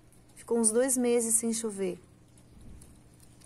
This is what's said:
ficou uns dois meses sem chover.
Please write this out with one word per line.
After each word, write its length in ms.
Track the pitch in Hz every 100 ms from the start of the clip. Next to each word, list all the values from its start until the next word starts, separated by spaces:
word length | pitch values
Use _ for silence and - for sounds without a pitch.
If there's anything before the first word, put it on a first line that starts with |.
| - - - -
ficou 240 | - 233
uns 100 | 220
dois 280 | 226 269 262
meses 380 | 240 240 226 220
sem 180 | 233
chover. 440 | 226 220 196 185 180 - - - - - - - - - - - - - -